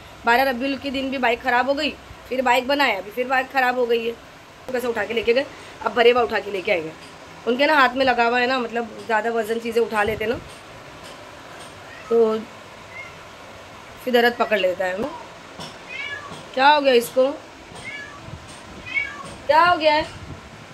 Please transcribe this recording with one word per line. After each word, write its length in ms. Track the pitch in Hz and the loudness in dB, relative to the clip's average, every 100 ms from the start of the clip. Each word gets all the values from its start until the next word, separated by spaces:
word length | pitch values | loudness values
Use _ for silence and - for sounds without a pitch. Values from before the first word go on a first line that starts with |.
| - - 226 | -18 -4 4
बारह 240 | 240 269 | 4 4
रबीउल 280 | 240 277 269 | 2 -2 -2
के 140 | 277 | -4
दिन 200 | 269 269 | -4 -4
भी 60 | 269 | 0
बाइक 240 | 247 233 | 0 0
ख़राब 280 | 254 240 254 | 2 2 2
हो 40 | |
गई, 200 | 285 294 - - - - | 0 -2 -4 -14 -20 -6
फिर 120 | 254 | 0
बाइक 260 | 254 247 254 | 2 2 2
बनाया, 300 | 285 269 214 | 2 2 0
अभी 140 | 214 | -4
फिर 160 | 226 247 | -6 -2
बाइक 200 | 262 262 | 0 0
ख़राब 320 | 262 247 247 | 0 2 2
हो 60 | 240 | 2
गई 220 | 233 233 | 0 -2
है। 60 | 233 - - - - - | -6 -12 -20 -20 -16 -8
तो 60 | |
कैसे 140 | 254 240 | -4 -2
उठा 180 | 226 202 | -2 -2
के 80 | |
लेके 200 | 226 220 | 0 2
गए, 120 | 233 285 - - - - | 2 0 -6 -18 -8 -2
अब 80 | |
भरे 180 | 214 233 | 4 6
हुआ 100 | 247 | 6
उठा 180 | 233 214 | 4 0
के 120 | 202 | -4
लेके 200 | 196 175 | -4 -2
आएंगे। 200 | 185 160 156 - - - - - | -2 -2 -10 -18 -18 -20 -8 -4
उनके 180 | 240 294 | 2 4
ना 100 | 302 | 6
हाथ 140 | 254 | 4
में 160 | 247 262 | 4 2
लगा 220 | 240 233 | 4 2
हुआ 120 | 247 | 2
है 80 | 247 | 2
ना, 120 | 262 | 0
मतलब 380 | 226 233 226 - - | -2 -4 -6 -8 -2
ज़्यादा 240 | 220 226 | 0 0
वजन 300 | 226 214 226 | -2 -2 -4
चीज़ें 240 | 233 220 | -2 0
उठा 200 | 226 220 | 2 2
लेते 220 | 208 214 214 | 0 0 -2
ना, 140 | 285 - - - - - - - - - - - - - - - - - | -4 -8 -18 -20 -20 -20 -18 -18 -18 -18 -20 -18 -18 -18 -18 -18 -16 0
तो 300 | 233 220 220 214 - - - - - - - - - - - - - - - - | 4 4 2 -6 -16 -20 -20 -18 -16 -16 -18 -20 -20 -20 -18 -20 -20 -18 -10 2
फिर 80 | |
दर्द 200 | 240 233 | 4 4
पकड़ 260 | 233 220 214 | 4 2 2
लेता 260 | 185 180 190 | 2 0 -2
है 160 | 190 | -2
ना। 80 | 269 320 - - - - - - - - - - - - - | -6 -8 -14 -18 -18 -14 -14 -14 -14 -12 -10 -10 -12 -14 -8
क्या 160 | - 277 | 2 4
हो 120 | 302 | 6
गया 120 | 277 | 6
इसको, 440 | 240 240 262 262 311 - - - - - - - - - - - - - - - 1077 - - - - - | 4 4 2 0 0 -12 -20 -20 -16 -14 -14 -14 -16 -16 -16 -16 -18 -18 -16 -8 -6 -6 -8 -12 -6 2
क्या 180 | 302 339 | 4 6
हो 120 | 349 | 4
गया 160 | 302 | 4
है? 140 | 302 320 - - - - - - | 2 0 -8 -16 -16 -16 -18 -20